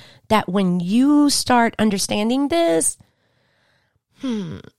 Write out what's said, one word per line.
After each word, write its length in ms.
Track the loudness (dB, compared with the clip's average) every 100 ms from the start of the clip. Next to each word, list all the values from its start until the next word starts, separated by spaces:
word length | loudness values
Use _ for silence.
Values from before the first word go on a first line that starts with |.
| -20 -20 -2
that 200 | -2 0
when 300 | 0 0 0
you 480 | 0 2 4 4 4
start 460 | 0 0 2 2 0
understanding 680 | -2 -2 -4 -4 -2 -2 0
this, 480 | 0 0 0 -2 -6 _ _ _ _ _ _ _ _ _ _ _ _
hmm, 380 | -8 -6 -8 -12 -16